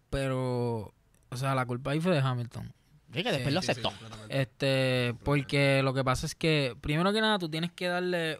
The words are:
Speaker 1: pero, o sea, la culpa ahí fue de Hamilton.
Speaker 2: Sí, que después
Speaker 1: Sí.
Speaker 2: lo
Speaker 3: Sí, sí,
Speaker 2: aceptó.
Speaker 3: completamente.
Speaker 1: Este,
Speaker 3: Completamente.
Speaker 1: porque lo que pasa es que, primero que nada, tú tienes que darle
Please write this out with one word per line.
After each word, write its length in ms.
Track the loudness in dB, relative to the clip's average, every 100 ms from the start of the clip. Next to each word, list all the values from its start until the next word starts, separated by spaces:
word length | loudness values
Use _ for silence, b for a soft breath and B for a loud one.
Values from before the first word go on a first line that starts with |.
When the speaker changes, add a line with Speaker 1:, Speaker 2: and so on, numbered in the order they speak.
| _
Speaker 1:
pero, 840 | -4 -2 -2 -2 0 -2 -2 -8 -16 _ _ -12
o 80 | -4
sea, 180 | -2 0
la 100 | 0
culpa 240 | -4 -2
ahí 100 | 0
fue 120 | 2
de 80 | 2
Hamilton. 520 | 2 0 -4 -10 -12 -16 _ _ -10
Speaker 2:
Sí, 100 | -4
que 80 | -2
después 160 | 0 0
Speaker 1:
Sí. 60 |
Speaker 2:
lo 60 | 0
Speaker 3:
Sí, 60 | 0
sí, 40 |
Speaker 2:
aceptó. 160 | -2 -4
Speaker 3:
completamente. 500 | -6 -12 -16 -4 -2
Speaker 1:
Este, 680 | -2 0 0 2 2 2 0
Speaker 3:
Completamente. 140 | -2
Speaker 1:
porque 560 | 0 0 2 2 4 4
lo 100 | 2
que 120 | 2
pasa 200 | 0 0
es 100 | -2 -2
que, 400 | 2 2 0 -4
primero 320 | -2 0 2
que 80 | 2
nada, 180 | 2 2
tú 100 | -2
tienes 220 | -4 -4
que 160 | -4 -2
darle 500 | 0 0 0 -2